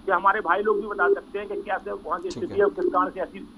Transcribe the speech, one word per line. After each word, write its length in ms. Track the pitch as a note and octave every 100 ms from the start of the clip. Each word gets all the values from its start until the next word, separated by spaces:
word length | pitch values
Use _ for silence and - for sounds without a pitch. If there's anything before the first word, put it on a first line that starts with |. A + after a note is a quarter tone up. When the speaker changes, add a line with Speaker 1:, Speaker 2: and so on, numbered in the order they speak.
| -
Speaker 1:
के 60 |
हमारे 280 | F3+ G3 G#3+
भाई 220 | E3+ F#3+
लोग 180 | G#3+ G#3
भी 60 | G#3+
बता 220 | G3+ G3+
सकते 300 | F#3 - G3+
हैं 100 | G#3
कि 60 |
कैसे 380 | G3 G#3 F#3+ G3+
वहाँ 280 | G3+ D3+ F3
की 80 | F3
Speaker 2:
ठीक 100 | -
है। 80 | F#3
Speaker 1:
स्थिति 140 | G3+
है, 60 | G3+
किस 180 | F3+
कारण 260 | - F3+ F#3
से 100 | -
ऐसी 280 | D#3 G3 -